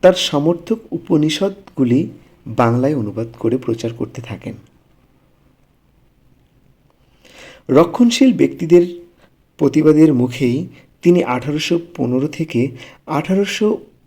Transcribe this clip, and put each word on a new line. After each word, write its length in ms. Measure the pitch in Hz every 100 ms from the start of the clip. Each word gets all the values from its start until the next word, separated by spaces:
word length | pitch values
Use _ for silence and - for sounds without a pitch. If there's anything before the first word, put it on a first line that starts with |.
তার 140 | - 180 -
সমর্থক 480 | 147 151 170 - 226 -
উপনিষদগুলি 1080 | 165 - 160 156 156 196 196 - - 127 123 - - _ _ -
বাংলায় 520 | 110 117 117 135 151
অনুবাদ 280 | 104 101 117 -
করে 180 | 113 127
প্রচার 320 | 127 113 113
করতে 280 | 117 - 120
থাকেন। 320 | 117 98 - 104 _ _ _ _ _ _ _ _ _ _ _ _ _ _ _ _ _ _ _ _ _ _ _ _ _ _ _ - - - -
রক্ষণশীল 600 | 131 175 - 240 - 262
ব্যক্তিদের 520 | 190 135 - 160 175 175 - - _ _ _ _ _
প্রতিবাদের 500 | 143 151 156 151 160
মুখেই 420 | 131 127 - 127 127 185 - _ _
তিনি 200 | 175 175
আঠারোশো 520 | 123 123 131 151 - 170 170
পনেরো 340 | - 123 127 147
থেকে 320 | - 160 120 135 - - - -
আঠারোশো 600 | 151 160 190 196 - 214 220 - _